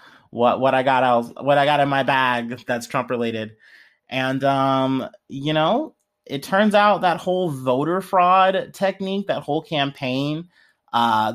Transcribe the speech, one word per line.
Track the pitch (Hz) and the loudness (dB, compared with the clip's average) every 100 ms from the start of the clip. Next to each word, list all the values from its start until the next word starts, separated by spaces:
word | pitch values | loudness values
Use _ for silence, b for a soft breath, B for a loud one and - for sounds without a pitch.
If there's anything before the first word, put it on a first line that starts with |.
| B B B | B B B
what, | 113 120 98 | 0 0 2
what | 131 | 2
I | 131 | 2
got | 131 127 | 2 2
else, | 127 120 117 - | 4 2 0 -6
what | 131 143 | 0 2
I | |
got | 143 147 | 4 2
in | 139 | 2
my | 135 | 0
bag | 131 135 131 120 117 117 - | 2 2 2 0 -4 -10 -6
that's | 120 120 | -6 -4
Trump | 139 123 | -6 -4
related. | 120 117 113 107 110 b b b b _ | -4 -4 -4 -8 -14 b b b b _
And, | 127 131 135 | -4 -4 -2
um, | 135 139 135 135 131 131 - - _ | 0 2 2 2 0 -2 -4 -12 _
you | 139 147 | -8 -4
know, | 156 160 233 302 - _ _ - | 0 0 0 -4 -12 _ _ -12
it | 139 | -10
turns | - 190 214 | -2 0 2
out | 202 208 185 | 4 4 4
that | 180 160 | 0 0
whole | 185 185 180 | -2 -2 -2
voter | 135 131 127 151 180 | -4 -2 0 0 -2
fraud | 185 190 180 190 190 190 - | 0 2 4 6 4 2 -4
technique, | - 196 196 190 196 196 | -4 -4 -2 -6 -6 -4
that | 139 | -6
whole | 143 151 | -4 -6
campaign, | 160 156 139 143 131 131 143 156 175 b b b b | -4 -2 -2 -4 -6 -4 -4 -6 -10 b b b b
uh, | 120 117 110 110 | 0 2 2 0